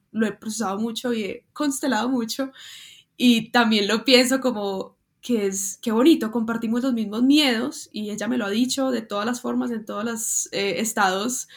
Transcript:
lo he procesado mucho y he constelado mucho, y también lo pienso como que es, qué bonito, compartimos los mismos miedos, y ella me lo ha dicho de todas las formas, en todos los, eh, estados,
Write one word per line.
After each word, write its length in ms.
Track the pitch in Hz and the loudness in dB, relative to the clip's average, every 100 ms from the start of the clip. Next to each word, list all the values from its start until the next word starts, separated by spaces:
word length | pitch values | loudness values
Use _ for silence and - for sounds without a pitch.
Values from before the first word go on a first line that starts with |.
| _ | _
lo 140 | 220 214 | -2 -2
he 60 | |
procesado 460 | 202 226 214 196 196 | -2 -8 -4 -4 -2
mucho 320 | 226 226 247 | -4 -4 -4
y 120 | 226 | -4
he 220 | 196 - _ | -4 -8 _
constelado 560 | - 294 277 285 214 247 | -4 -2 -2 -2 0 0
mucho, 440 | 254 226 - 269 - - - - - _ - | -2 -2 -4 -6 -8 -20 -20 -20 -20 _ 2
y 340 | 247 226 220 | 4 4 2
también 380 | 240 220 220 202 | 2 4 4 2
lo 160 | 220 | 2
pienso 360 | 247 247 247 262 | 6 6 6 2
como 560 | 254 208 202 190 - _ _ _ | 0 -2 -4 -4 -8 _ _ _
que 260 | - 233 202 | -4 0 0
es, 320 | 196 - - | -2 -6 -6
qué 100 | 233 | -2
bonito, 380 | 220 285 294 220 | 4 6 6 2
compartimos 520 | 240 220 226 226 240 | -2 -2 -2 -2 0
los 120 | 269 | 0
mismos 280 | 233 202 220 | -2 -2 2
miedos, 680 | 262 294 285 226 277 - - | 4 6 4 0 -4 -8 -12
y 180 | 214 208 | -8 -8
ella 160 | 214 208 | -6 -4
me 100 | 247 | -2
lo 80 | 202 | 0
ha 40 | |
dicho 400 | 214 254 269 262 | 0 0 0 -2
de 120 | 240 | -2
todas 240 | 220 208 240 | -4 -4 -4
las 140 | 240 | -4
formas, 280 | 247 240 247 | -4 -4 -4
en 140 | 226 | -6
todos 200 | 220 208 | -8 -8
los, 440 | 233 226 - - - | -6 -6 -2 -2 -2
eh, 280 | 254 294 - | -2 -2 -2
estados, 680 | 220 220 196 190 226 254 - | -2 0 0 0 -4 -6 -10